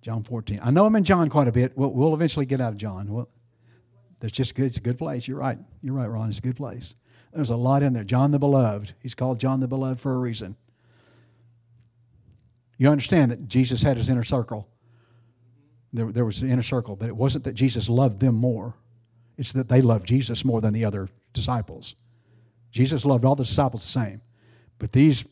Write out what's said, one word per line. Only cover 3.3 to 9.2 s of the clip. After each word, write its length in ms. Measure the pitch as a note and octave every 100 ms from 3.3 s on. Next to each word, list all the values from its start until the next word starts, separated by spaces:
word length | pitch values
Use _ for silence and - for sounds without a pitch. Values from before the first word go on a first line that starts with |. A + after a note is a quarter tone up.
| _ _ _ _ _ _ _ _ _
there's 120 | A2+
just 220 | - B2+
good, 140 | - C#3
it's 100 | A#2+
a 40 |
good 180 | A#2+ B2
place. 280 | D#3+ C#3 A#2+
You're 120 | C#3
right. 180 | C3 - - -
You're 140 | C#3 C3+
right, 100 | A#2
Ron. 240 | A2+ A2
It's 80 | F#2+
a 40 |
good 140 | B2+ B2+
place. 400 | C3 A2 - - _ _ _
There's 160 | - C3+
a 60 | A#2
lot 260 | B2 C#3
in 120 | C#3
there. 100 | B2
John 260 | G2 B2 C#3+
the 80 | D3
Beloved. 560 | C#3+ C3+ A#2 G#2 G2+ -
He's 160 | C3
called 240 | -